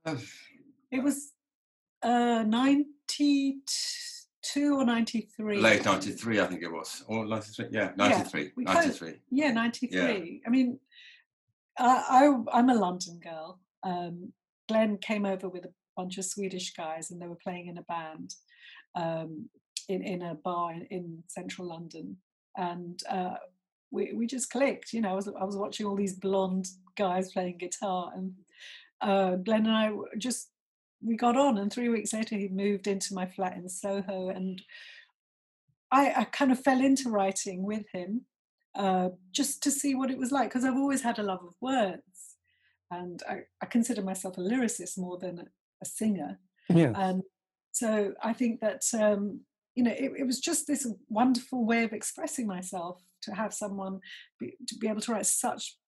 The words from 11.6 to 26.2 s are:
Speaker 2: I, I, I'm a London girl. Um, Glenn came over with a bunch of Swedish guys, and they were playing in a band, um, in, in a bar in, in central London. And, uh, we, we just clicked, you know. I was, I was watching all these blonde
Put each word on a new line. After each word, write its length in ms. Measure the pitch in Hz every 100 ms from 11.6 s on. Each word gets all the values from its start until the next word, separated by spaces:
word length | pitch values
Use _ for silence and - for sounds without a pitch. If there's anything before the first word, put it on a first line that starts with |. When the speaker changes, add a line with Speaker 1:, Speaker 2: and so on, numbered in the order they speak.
| _ -
Speaker 2:
I, 260 | 247 254 -
I, 240 | 262 294 262 - 226
I'm 120 | 254
a 60 | 240
London 440 | 180 180 180 170
girl. 380 | 170 160 160 185 _ _
Um, 480 | 190 175 175 175 185 - _ _ -
Glenn 300 | 220 220 202
came 280 | - 214 202
over 220 | 190 185
with 160 | 180 180
a 80 | _ _ -
bunch 200 | 185 185
of 80 | 190
Swedish 480 | - 190 185 -
guys, 380 | - 160 160 170
and 100 | 175
they 60 | 175
were 80 | 170
playing 240 | - 180 175
in 100 | 175
a 60 |
band, 500 | 170 170 160 160 175 - _ _ - - _ 175
um, 540 | 165 165 160 156 - _ _ - -
in, 120 | 185
in 200 | 190 180
a 140 | 180 160
bar 360 | 185 175 170
in, 100 | 170 -
in 340 | 190 170 165 -
central 400 | - 180 - 180
London. 500 | 165 165 160 180 190 _ _ _ -
And, 440 | 180 175 175 175 -
uh, 260 | 190 180 - - _ _ _ _
we, 220 | 208 -
we 120 | 214 233
just 220 | 254 -
clicked, 420 | 247 269 214 -
you 80 | 226
know. 100 | 208
I 40 | 190
was, 120 | 202
I 160 | 196 190
was 100 | 202
watching 280 | 208 - 208
all 100 | 202
these 200 | 196
blonde 520 | 185